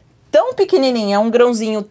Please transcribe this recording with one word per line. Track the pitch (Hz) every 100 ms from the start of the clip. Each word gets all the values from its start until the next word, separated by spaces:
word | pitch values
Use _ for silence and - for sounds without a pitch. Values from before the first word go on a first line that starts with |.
| _ _ _
tão | 302 466
pequenininha, | 494 381 359 269 240 202 202
é |
um | 226
grãozinho | 233 247 226 220 214 202